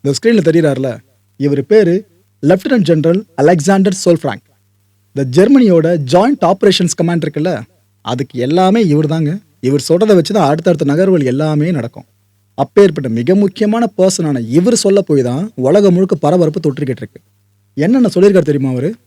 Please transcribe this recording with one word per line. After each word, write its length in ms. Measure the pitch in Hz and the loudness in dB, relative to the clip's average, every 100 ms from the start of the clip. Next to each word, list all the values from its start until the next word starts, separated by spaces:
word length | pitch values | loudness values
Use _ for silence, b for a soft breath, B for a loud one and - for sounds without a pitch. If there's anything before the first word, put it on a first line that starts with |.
இந்த 80 | 139 | -4
ஸ்கிரீன்ல 280 | 139 226 226 | -2 0 2
தெரியறாருல, 440 | 165 165 151 127 131 110 _ _ _ _ | 2 2 0 -2 -6 -8 _ _ _ _
இவர் 200 | 143 143 - | -2 -2 0
பேரு 260 | 214 180 180 214 _ _ _ | 2 2 -2 -6 _ _ _
லெப்டினன்ட் 440 | 143 185 - 247 160 | 0 0 0 0 2
ஜெனரல் 320 | 160 160 185 226 | 0 0 -2 -4
அலெக்சாண்டர் 600 | - 147 175 147 196 190 190 | 0 2 2 2 0 0 0
சோல்ஃப்ராங்க். 420 | 180 165 143 101 _ _ _ _ _ _ _ 139 | -2 0 -2 -8 _ _ _ _ _ _ _ -8
இந்த 60 | 131 | -2
ஜெர்மனியோட 540 | 135 208 277 226 170 160 175 131 | 2 4 4 4 2 2 -2 0
ஜாயிண்ட் 320 | 175 233 294 170 | 2 2 0 0
ஆபரேஷன்ஸ் 480 | 196 202 185 180 - | 2 0 0 -2 -2
கமாண்ட் 260 | 170 170 | -2 -2
இருக்குல்ல, 260 | 151 147 175 151 - _ _ _ | -4 -4 -4 -6 -10 _ _ _
அதுக்கு 300 | 107 123 143 120 | -8 -8 -6 -6
எல்லாமே 420 | 127 170 185 226 190 | -2 2 2 2 2
இவர் 160 | 147 151 | 0 0
தாங்க. 200 | 160 147 190 _ _ | -2 -4 -6 _ _
இவர் 240 | 127 143 - | -2 -2 0
சொல்றதை 260 | 170 214 190 | 0 4 2
வச்சு 160 | 147 | 2
தான் 140 | 196 143 | 0 0
அடுத்தடுத்த 340 | 156 180 160 | 0 -2 -2
நகர்வுகள் 460 | 139 151 190 180 131 | -2 0 0 0 0
எல்லாமே 360 | 131 156 151 156 | -2 -2 -2 -2
நடக்கும். 360 | 156 117 - _ _ _ _ _ - | -4 -6 -12 _ _ _ _ _ -8
அப்பேற்பட்ட 500 | 139 - 196 156 131 | -2 4 4 2 -4
மிக 260 | 113 120 | -4 0
முக்கியமான 500 | 196 202 - 208 226 233 - | 0 0 -2 -2 -2 -4 0
பர்சனான 440 | 190 190 160 131 113 143 | 0 0 -4 -4 -2 0
இவர் 200 | 190 - | 2 0
சொல்ல 220 | 196 196 | 2 0
போய் 200 | 185 147 | 0 -2
தான் 220 | 120 131 208 - | 0 -4 -8 -4
உலகம் 380 | 127 190 202 175 | 0 2 2 2
முழுக்க 200 | 190 175 | 0 0
பரபரப்பு 440 | 147 180 160 156 | 0 0 0 -2
தொற்றிக்கிட்டு 380 | 156 139 139 117 | -6 -4 -8 -8
இருக்கு. 180 | 110 - _ _ _ _ _ - | -12 -18 _ _ _ _ _ -4
என்னென்ன 340 | 156 262 226 | 0 0 0
சொல்லியிருக்காரு 360 | 175 202 190 151 | 2 4 4 0
தெரியுமா 220 | 147 135 | -2 -2
அவரு? 160 | 127 147 233 | -4 -6 -8